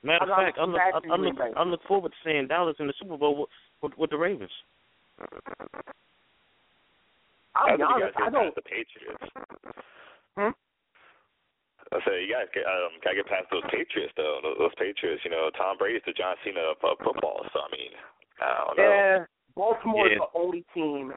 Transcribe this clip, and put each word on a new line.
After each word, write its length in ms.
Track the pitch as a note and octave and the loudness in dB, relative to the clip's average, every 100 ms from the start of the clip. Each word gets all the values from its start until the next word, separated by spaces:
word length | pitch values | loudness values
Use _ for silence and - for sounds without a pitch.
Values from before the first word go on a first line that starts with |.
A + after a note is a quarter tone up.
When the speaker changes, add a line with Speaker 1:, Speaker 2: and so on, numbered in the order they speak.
Speaker 1:
Matter 200 | C3+ E3+ | 4 2
of 60 | F#3+ | 4
Speaker 2:
I 0 | |
got 140 | F#3+ F#3 | 4 4
Speaker 1:
fact, 120 | - | 2
I'm 80 | E3+ | 0
look, 80 | F3 | 4
Speaker 2:
smashing 320 | F#3 D#3+ E3 | 2 2 0
Speaker 1:
I'm, 20 | |
I'm 80 | F3 | 0
Speaker 2:
Green 140 | F#3 | 0
Speaker 1:
look, 80 | F3 | -2
Speaker 2:
Bay. 100 | A#2+ - | -4 0
Speaker 1:
I'm 120 | F3 | 0
look 120 | E3+ - | -2 0
forward 240 | G3 E3 | 0 0
to 60 | - | -6
seeing 240 | D#3+ D3+ C3+ | -2 0 2
Dallas 300 | E3 F3 D3 | 0 0 -2
in 80 | D3 | -6
the 80 | - | -6
Super 140 | G3 D3+ | -10 0
Bowl 180 | D3 | 2
with, 160 | C#3+ - - _ _ | 2 -4 -8 _ _
with, 160 | D3 C3+ | -8 -2
with 120 | D#3 | -2
the 60 | D3+ | 0
Ravens. 340 | F3 F3 F#2+ - _ _ _ _ _ - - - - - G1+ - - - _ _ _ _ _ _ _ _ _ _ _ _ _ _ _ - | -2 -2 -8 -16 _ _ _ _ _ -18 -16 -16 -16 -16 -14 -14 -18 -20 _ _ _ _ _ _ _ _ _ _ _ _ _ _ _ 2
Speaker 2:
I'll 100 | C#4+ | 4
Speaker 3:
I 80 | |
Speaker 2:
be 40 | D#3 | 4
Speaker 3:
think 0 | |
you 80 | D3 | 4
Speaker 2:
honest, 280 | B3 F#3+ | 4 2
Speaker 3:
guys 80 | - | 0
Speaker 2:
I 80 | A3+ | 0
Speaker 3:
get 20 | |
Speaker 2:
don't. 220 | C4+ F#3+ | 2 2
Speaker 3:
past 0 | |
the 80 | - | -2
Patriots. 640 | - G#2 - - - - - - - G1+ - - - - - - _ - | -8 -10 -10 -14 -14 -12 -14 -16 -18 -18 -18 -20 -20 -20 -20 -20 _ -2
Speaker 2:
Hmm? 160 | G#3 - _ _ _ _ - _ _ _ _ _ _ _ - | -2 -2 _ _ _ _ -20 _ _ _ _ _ _ _ -6
Speaker 3:
I 80 | F2+ G2 | -2 0
say 160 | F#2 | -2
you 80 | F#2+ | -2
guys 160 | B2 G2 | -4 -4
get, 80 | G2+ | -4
um, 320 | - F#2 F2 E2 | -2 -2 -2 -4
gotta 140 | F#2 F#2+ | -2 -2
get 100 | G2 | -2
past 240 | F#2+ F#2 | -4 -2
those 160 | F2+ - | -4 -2
Patriots 400 | - - G#2 - | -4 -4 -6 -6
though. 240 | - D2+ D2 | -4 -2 -2
Those, 160 | D#2 - | -4 0
those 180 | - - | 0 0
Patriots, 460 | G2+ G2+ F2+ D2+ | -4 -2 -4 -4
you 80 | F2 | -4
know, 160 | E2 D#2 - | -2 -2 0
Tom 160 | F#2+ F#2+ | -2 0
Brady's 280 | G2+ A#2 - | -2 -2 -4
the 60 | |
John 220 | E2 F2+ F2 | -4 -4 -4
Cena 160 | G#2 F#2 | -6 -2
of, 180 | D#2+ D2+ | -2 0
of 180 | E2 - | 0 0
football. 400 | - - - G1+ - | -2 -2 -2 -4 -4
So 80 | - | -6
I 100 | C#2+ | -6
mean, 160 | - B1 - - _ _ - | -10 -12 -16 -20 _ _ -4
I 80 | C3+ | -2
don't 220 | B2+ D3 - | 0 0 4
know. 80 | G3+ | 6
Speaker 2:
Yeah, 400 | G3+ G3 F#3+ E3 _ _ - | 8 6 4 2 _ _ -2
Baltimore 500 | G#3 A3+ A#3 G#3+ F#3+ | 0 2 2 4 4
Speaker 1:
Yeah. 80 | |
Speaker 2:
is 80 | G#3 | 4
the 160 | - E3+ | 0 0
only 240 | F3+ F3 F3 | 0 -2 -6
team 400 | F3 D#3 C#3+ C3+ | -4 -2 -2 -6